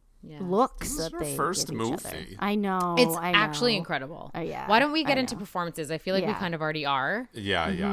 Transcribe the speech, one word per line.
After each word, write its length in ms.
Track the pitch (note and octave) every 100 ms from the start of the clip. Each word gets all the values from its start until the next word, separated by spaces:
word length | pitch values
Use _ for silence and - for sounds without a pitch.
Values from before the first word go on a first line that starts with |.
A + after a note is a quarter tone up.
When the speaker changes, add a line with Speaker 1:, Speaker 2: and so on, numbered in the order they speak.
| _ _
Speaker 1:
Yeah. 140 | E3 D3+
Speaker 2:
looks 480 | F3+ F#3+ C4+ - -
Speaker 3:
This 20 |
is 80 | D4
Speaker 2:
that 140 | E3
Speaker 3:
her 60 | -
Speaker 2:
they 160 | D3 C#3
Speaker 3:
first 320 | D3+ - -
Speaker 2:
give 100 | A#2+
each 120 | A2+
other. 180 | - - D#2+
Speaker 3:
movie. 200 | D#2+ G2
Speaker 2:
I 140 | G3+ G#3
know, 400 | G3+ F#3 F3+ E3+
Speaker 1:
It's 160 | E3 E3
Speaker 2:
I 140 | E3+
Speaker 1:
actually 420 | G3+ G#3+ - A#3+
Speaker 2:
know. 40 | G3+
Speaker 1:
incredible. 520 | E3+ D3+ C3+ E3 -
Speaker 2:
Oh, 60 | E3+
yeah, 260 | D#3+ D3 -
Speaker 1:
Why 100 | A3
don't 100 | D4
we 120 | D#4
Speaker 2:
I 40 | D4
Speaker 1:
get 100 | C4
into 160 | B3+ G3+
Speaker 2:
know. 40 |
Speaker 1:
performances? 500 | G3+ F#3 E3+ D#3+ D3
I 60 | D#3+
feel 160 | -
like 100 | F#3+
we 60 | F#3
Speaker 2:
Yeah. 80 | F#3+
Speaker 1:
kind 140 | F#3 E3
of 40 |
already 220 | D#3 D#3 C#3+
are. 420 | C3+ C#3 G3+ B3+
Speaker 3:
Yeah, 340 | A#2 G2 F#2 D#2+
yeah. 180 | - -